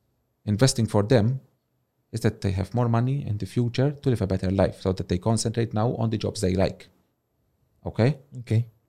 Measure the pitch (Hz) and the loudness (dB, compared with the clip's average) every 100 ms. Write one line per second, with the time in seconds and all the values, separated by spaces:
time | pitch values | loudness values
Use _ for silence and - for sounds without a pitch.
0 | _ _ _ _ 107 101 131 - 110 104 | _ _ _ _ -2 2 2 2 0 2
1 | 104 127 110 135 - _ _ _ _ _ | 4 4 4 -2 -8 _ _ _ _ _
2 | _ 113 110 - 98 92 95 120 120 117 | _ -2 -2 0 -2 -2 -2 0 0 2
3 | 123 143 143 104 95 120 120 120 139 143 | 0 -2 -4 -6 -4 -2 -2 0 0 0
4 | 139 117 95 95 92 98 90 - 95 92 | 0 0 0 0 0 2 2 0 -2 -2
5 | 101 90 113 113 117 117 120 107 117 117 | -2 -2 0 0 0 -2 -2 0 -2 0
6 | 117 107 - - 95 92 90 - - _ | -2 -2 -4 -2 0 2 0 -2 -18 _
7 | _ _ _ _ _ _ _ _ - - | _ _ _ _ _ _ _ _ -8 0
8 | 117 151 - 127 117 110 117 _ | 0 0 -8 -12 -2 -2 -2 _